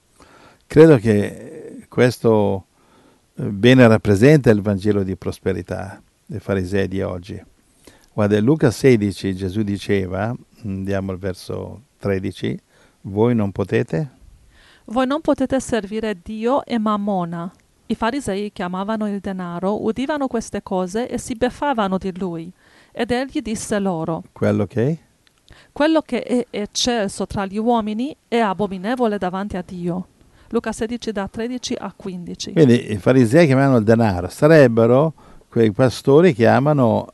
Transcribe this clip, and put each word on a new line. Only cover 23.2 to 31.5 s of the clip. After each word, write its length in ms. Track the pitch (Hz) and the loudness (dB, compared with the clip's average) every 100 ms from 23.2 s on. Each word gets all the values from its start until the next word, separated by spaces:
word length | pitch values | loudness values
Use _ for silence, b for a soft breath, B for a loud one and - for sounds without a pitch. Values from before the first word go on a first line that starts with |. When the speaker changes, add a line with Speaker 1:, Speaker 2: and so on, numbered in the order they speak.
| 269 302 | -4 -8
Speaker 2:
disse 380 | 240 226 - 214 | -6 -8 -4 -4
loro: 420 | 196 170 160 165 - | -2 -4 -4 -6 -10
Speaker 1:
Quello 360 | - 104 104 98 | -4 -2 0 -2
che? 300 | - 123 160 _ _ _ _ _ b b | -2 -2 -2 _ _ _ _ _ b b
Speaker 2:
"Quello 300 | - 302 320 | -2 0 0
che 200 | - 240 | -2 -6
è 240 | - 247 - | -2 -4 -4
eccelso 760 | - 208 - - 233 196 - 196 | -8 -8 -4 -2 -2 -4 -4 -8
tra 220 | - 196 | -6 -6
gli 100 | 202 | -4
uomini 580 | 220 240 214 214 269 - _ | 0 0 -2 -6 -6 -10 _
è 100 | 233 | -2
abominevole 800 | 220 180 202 190 190 254 240 208 | 0 -2 -4 -4 -6 -2 -2 -2
davanti 400 | 185 185 208 190 | -4 -6 -8 -8
a 60 | 180 | -10
Dio." 420 | 180 175 180 180 _ b b b | -8 -6 -6 -8 _ b b b
Luca 220 | 226 226 | -6 -4
sedici, 400 | 220 226 240 - | -6 -6 -6 -8
da 160 | 208 196 | -6 -8
tredici 460 | - 226 | -8 -8